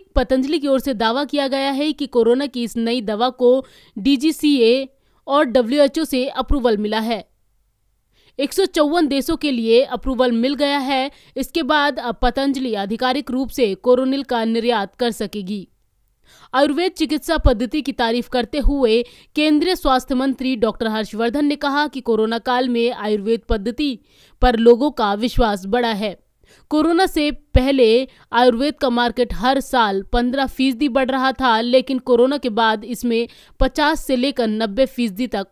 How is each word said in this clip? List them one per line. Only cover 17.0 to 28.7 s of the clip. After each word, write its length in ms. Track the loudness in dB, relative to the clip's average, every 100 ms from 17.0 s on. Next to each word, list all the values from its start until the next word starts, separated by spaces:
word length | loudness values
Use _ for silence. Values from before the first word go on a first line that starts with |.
| -2 -2 -2 2
पद्धति 420 | 4 2 -2 -4
की 100 | -6
तारीफ 360 | -4 -2 -2 -2
करते 300 | -4 -4 -2
हुए 420 | -2 0 2 2 -2 -10 _ -2
केंद्रीय 400 | 2 2 2 0
स्वास्थ्य 400 | 0 0 0 -2
मंत्री 400 | -2 -2 -4 -2
डॉक्टर 300 | -2 -2 -4
हर्षवर्धन 560 | -4 -6 -4 -2 0 -2
ने 100 | -2
कहा 280 | -2 -2 -2
कि 140 | -4
कोरोना 380 | -2 0 0 -2
काल 280 | -2 -2 0
में 220 | 0 0
आयुर्वेद 500 | -2 -4 -2 -2 -2 -2
पद्धति 420 | -4 -4 -4 -4 -6 _ _ _ 0
पर 160 | 2 4
लोगों 320 | 6 6 4
का 200 | 0 -2 -2
विश्वास 500 | -2 2 2 0 -2
बढ़ा 260 | -2 0 -2
है। 200 | -6 -8 _ _ _ _ -4
कोरोना 340 | 0 2 2 2
से 220 | 0 -2 -4 _
पहले 380 | 2 4 4 4 4 0 _ -4
आयुर्वेद 400 | 2 4 2 0